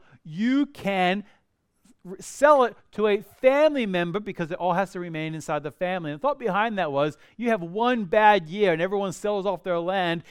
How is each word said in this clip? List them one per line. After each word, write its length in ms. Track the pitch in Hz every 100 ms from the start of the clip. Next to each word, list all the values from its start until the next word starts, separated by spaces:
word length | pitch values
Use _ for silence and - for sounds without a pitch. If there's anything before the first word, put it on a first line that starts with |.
| _ _
you 420 | 160 160 233 269 285
can 580 | - 196 190 180 196 196 _ _ _ _ _ _ _ 175
r-, 80 | 190
sell 420 | - - 285 294
it 140 | 240 202 _
to 160 | - 214
a 140 | 202 - _
family 460 | 262 277 311 285 220
member 340 | 180 175 185
because 320 | 208 180 160
it 60 | 180
all 160 | 175
has 180 | 175 190
to 80 | 185
remain 340 | 175 160 156
inside 300 | 160 - 151
the 80 | 143
family." 400 | - 180 185 156
And 80 | 151
the 20 |
thought 160 | 285 285
behind 400 | 233 190 226 202
that 140 | 160
was 260 | 139 151 - - -
you 140 | 240
have 120 | 220
one 420 | 170 190 240 247
bad 440 | 185 214 214 208 156
year 240 | 196 196
and 80 | 160
everyone 320 | 185 202 196
sells 340 | - 208 208 190
off 180 | 175
their 160 | 190 170
land 420 | 170 196 175 170 -